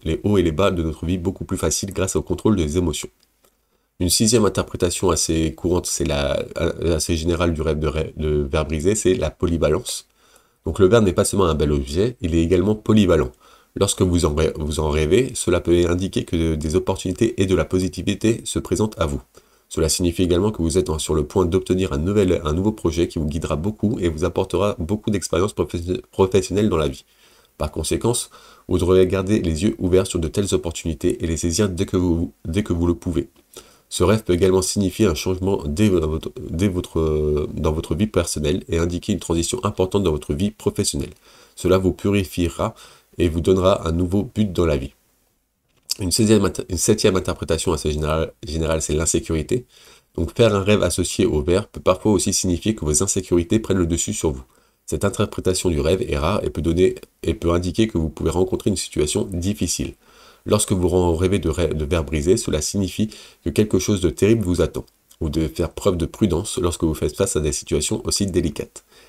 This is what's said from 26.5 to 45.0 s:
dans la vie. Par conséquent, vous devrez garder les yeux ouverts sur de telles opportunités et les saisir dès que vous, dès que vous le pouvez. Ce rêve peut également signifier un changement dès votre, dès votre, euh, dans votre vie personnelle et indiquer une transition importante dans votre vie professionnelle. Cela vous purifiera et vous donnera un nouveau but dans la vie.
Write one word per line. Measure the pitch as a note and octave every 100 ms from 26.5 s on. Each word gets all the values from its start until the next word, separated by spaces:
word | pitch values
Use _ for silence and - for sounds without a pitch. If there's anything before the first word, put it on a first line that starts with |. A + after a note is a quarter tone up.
| F#2+ G#2+
dans | E2
la | D2
vie. | C2 - _ _ _ _ -
Par | D2+
conséquent, | - D#2 E2 A#2 A#2+ - - - - -
vous | F2+
devrez | F2+ F#2 F#2
garder | F#2+ F#2+ G#2+
les | E2 D#2
yeux | G#2+ -
ouverts | F2+ F#2 G2
sur | F2
de | D#2
telles | - G2 F#2+
opportunités | E2+ - E2+ D2+ F2+ -
et | E2
les | D#2+
saisir | E2+ E2 G2+
dès | F2 G2
que | F#2
vous, | F2+ E2 - - E2
dès | F2+
que | -
vous | E2+ F2
le | E2+
pouvez. | F#2+ D#2 - _ _ - - _ _
Ce | - F2+
rêve | A2
peut | -
également | F2 F#2+ F#2
signifier | - G#2 F#2 - G2+
un | D#2
changement | F#2+ F#2 F#2+ G2 D2+
dès | D2 G#2+
votre, | F2 D#2 D#2 - - -
dès | D#2+ G2+
votre, | F2+ - E2
euh, | D#2+ D2+ D2+ D2 -
dans | D2+ D#2+
votre | D#2 -
vie | D#2 A2
personnelle | F2+ D#2+ D2+ D2 F#2+ -
et | E2
indiquer | F2 E2+ -
une | F2+
transition | - E2+ E2+ - G#2
importante | - F#2 G2+
dans | F2
votre | D2+ -
vie | C#2+ G#2
professionnelle. | - G2+ - G2 - - - _ - - -
Cela | F2+ F#2+
vous | F#2
purifiera | E2+ G2+ G2+ F#2 - E2+ - G#2+ - - - _ -
et | E2+
vous | E2+
donnera | E2 F#2 F#2 - E2
un |
nouveau | E2 F2 G2+ C3
but | - G#2
dans | E2+ E2
la | C#2
vie. | C#2+ -